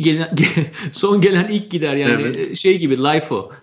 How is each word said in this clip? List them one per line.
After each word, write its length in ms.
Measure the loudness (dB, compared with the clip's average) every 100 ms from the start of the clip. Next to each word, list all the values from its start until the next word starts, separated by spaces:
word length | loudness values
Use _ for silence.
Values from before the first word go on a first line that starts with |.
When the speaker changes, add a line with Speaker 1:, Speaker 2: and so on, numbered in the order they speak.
Speaker 1:
gelen, 340 | 0 0 -2 0 2 0
<laughs> 280 | -4 -8 -12
son 300 | -4 2 4
gelen 300 | 4 2 0
ilk 200 | -4 -4
gider 240 | -4 -2
yani, 260 | 0 0 0
Speaker 2:
Evet. 300 | -2 -4 -8
Speaker 1:
e, 40 |
şey 240 | 0 2 2
gibi 180 | 2 0
lifo, 540 | 2 0 -2 -6 -6 -18